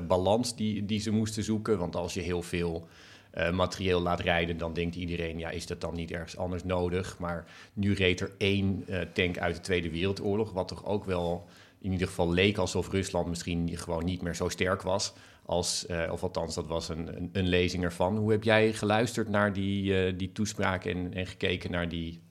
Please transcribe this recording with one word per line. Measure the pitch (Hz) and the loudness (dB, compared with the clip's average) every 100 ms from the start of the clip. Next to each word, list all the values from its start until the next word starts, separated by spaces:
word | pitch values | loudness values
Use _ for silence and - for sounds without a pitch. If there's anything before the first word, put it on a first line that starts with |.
| 85 | 2
balans | 92 92 110 123 - | 2 4 2 2 -2
die, | 107 107 101 | -2 -2 -2
die | 107 | -2
ze | 101 | 0
moesten | 107 107 110 | 0 0 -2
zoeken. | 104 110 107 104 | -2 0 2 0
Want | 85 87 | 0 -2
als | 87 | -4
je | 95 | -4
heel | 87 87 | -2 -2
veel, | 85 87 85 82 - - - - - | -2 -2 0 -2 -8 -18 -20 -20 -10
eh, | - 85 | -2 0
materieel | 90 92 - 95 90 | 2 2 2 2 2
laat | 87 85 | 2 0
rijden, | 82 85 85 82 | 2 2 2 -2
dan | 82 | -4
denkt | 80 85 87 | -2 -4 -4
iedereen, | 90 87 82 80 | -4 -4 -4 -4
"Ja, | 82 | -6
is | 85 - | -6 -8
dat | 87 | -6
dan | 85 85 | -6 -6
niet | 82 | -6
ergens | 87 82 - | -8 -8 -6
anders | 90 90 | -4 -4
nodig?" | 90 90 90 90 92 - | -2 0 2 0 -2 -6
Maar | 87 85 82 - - | -6 -6 -8 -18 -12
nu | 107 101 | -2 2
reed | 98 92 90 | 4 4 4
er | - - | -2 0
één, | 98 101 98 92 - | 2 4 2 0 -2
eh, | 95 87 | -4 -2
tank | - 90 87 | 2 2 2
uit | 90 85 | -2 -2
de | |
Tweede | 90 90 85 | 0 0 0
Wereldoorlog, | 80 95 98 104 101 107 | -2 -2 0 0 0 -2
wat | 92 90 | -4 -4
toch | 85 - | -6 -4
ook | 104 95 | -4 -2
wel | 90 85 87 - - - - | -2 0 -2 -6 -20 -20 -10
in | 101 | -2
ieder | 92 87 | 0 0
geval | - 85 | 2 2
leek | 87 101 107 | 6 6 4
alsof | 92 95 87 | 0 0 0
Rusland | 95 92 87 85 | 0 0 0 0
misschien | 85 - 85 85 85 | -2 -2 0 0 -2
gewoon | - 82 85 | -4 -2 -2
niet | 90 | -2
meer | 87 82 | -4 -2
zo | 90 | -2
sterk | - 90 95 | 0 0 0
was. | 92 95 - - - - - | 0 -2 -2 -8 -20 -16 -4
Als, | 87 90 - - | -2 0 -2 -4
eh, | 85 82 | -2 -2
of | 87 | -2
althans, | 92 - 82 80 | -4 -4 -4 -4
dat | 76 | -4
was | 82 80 | -4 -4
een, | 82 82 87 | -6 -6 -6
een, | 90 | -6
een | 101 90 | 0 4
lezing | 90 90 90 | 4 4 2
ervan. | 87 - 90 107 | -2 2 2 2
Hoe | 107 | 2
heb | 110 | 2
jij | 110 107 110 | 6 6 6
geluisterd | 110 104 107 120 - 104 | 4 2 2 2 0 0
naar | 104 104 | 4 2
die, | 95 98 98 98 95 92 | 2 0 0 2 4 2
eh, | 90 | 0
die | 90 | -4
toespraak | - 104 - 95 92 95 | -2 -2 0 0 0 0
en, | 90 90 | -2 -2
en | 90 92 | -4 -6
gekeken | - 95 92 92 | -2 0 0 -2
naar | 90 87 | -2 -2
die | 85 82 85 - | -2 -6 -8 -8